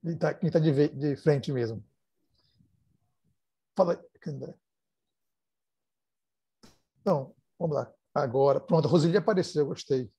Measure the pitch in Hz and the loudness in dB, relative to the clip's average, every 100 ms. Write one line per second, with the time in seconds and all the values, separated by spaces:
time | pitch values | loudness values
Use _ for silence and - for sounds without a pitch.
0 | 170 165 156 - 165 165 156 139 147 135 | -8 -4 -4 -2 0 2 2 2 0 0
1 | 147 139 - 143 - 131 117 110 - _ | -4 -2 0 0 0 -4 -4 -6 -14 _
2 | _ _ _ _ _ _ _ _ _ _ | _ _ _ _ _ _ _ _ _ _
3 | _ _ _ _ _ _ _ - 180 170 | _ _ _ _ _ _ _ 0 0 0
4 | - _ - 139 - - _ _ _ _ | -8 _ -12 -10 -12 -16 _ _ _ _
5 | _ _ _ _ _ _ _ _ _ _ | _ _ _ _ _ _ _ _ _ _
6 | _ _ _ _ _ _ - _ _ _ | _ _ _ _ _ _ -20 _ _ _
7 | 208 160 135 _ _ _ 170 143 127 _ | -2 -2 -2 _ _ _ -4 -4 -6 _
8 | _ - 139 123 139 139 - 165 143 170 | _ -4 -2 2 4 2 2 0 4 4
9 | 160 185 180 196 170 151 143 - - 135 | 4 2 0 0 -2 -2 -2 -4 -4 -4
10 | 117 | -4